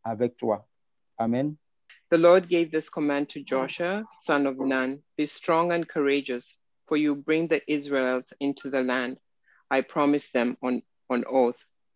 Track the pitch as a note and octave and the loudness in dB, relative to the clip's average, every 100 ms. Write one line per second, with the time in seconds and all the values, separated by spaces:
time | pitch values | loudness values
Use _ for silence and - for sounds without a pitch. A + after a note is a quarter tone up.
0 | A2+ A2 A#2+ - A#2 G2+ - _ _ _ | -8 -2 -2 -2 -2 -2 -4 _ _ _
1 | _ - A#2 B2 D3 D3+ _ _ _ - | _ -4 0 0 -2 -6 _ _ _ -14
2 | - E3+ E3+ F#3 F3 E3+ D#3+ D#3 - E3+ | 0 6 8 6 4 0 0 -4 -6 -2
3 | D3 C#3+ C#3+ D3 C3+ C3 C3+ - F3 G3+ | -2 0 -4 -8 -4 -4 -4 -4 -4 -4
4 | A3 - - C#3+ C#3 C3 C3+ C3 C3 C#3 | -8 -10 -2 0 0 -2 -2 0 -2 -6
5 | _ - D3 - - E3 F3 E3+ D#3 D#3+ | _ -6 -6 -4 0 2 2 0 -2 -2
6 | C#3 C#3+ C3+ B2 - - _ _ - D3+ | 0 0 -2 -8 -10 -20 _ _ -2 0
7 | D3+ C#3+ D3 D#3+ E3 D#3+ - D3+ C#3+ C#3 | 0 0 0 0 2 -2 0 -4 -2 0
8 | B2+ B2+ - - C#3 C3+ C3+ C3+ B2+ B2+ | 0 -2 -6 -6 -4 -4 -4 -2 0 -2
9 | B2 C3 _ _ _ _ - C3+ - D3+ | -4 -8 _ _ _ _ -4 -2 -2 0
10 | C#3+ C#3+ - B2+ A#2+ A#2+ B2+ B2 - _ | 2 2 0 -2 -2 -2 -4 -4 -6 _
11 | - B2 - C3 A#2+ - _ _ _ | -4 -4 0 2 2 0 _ _ _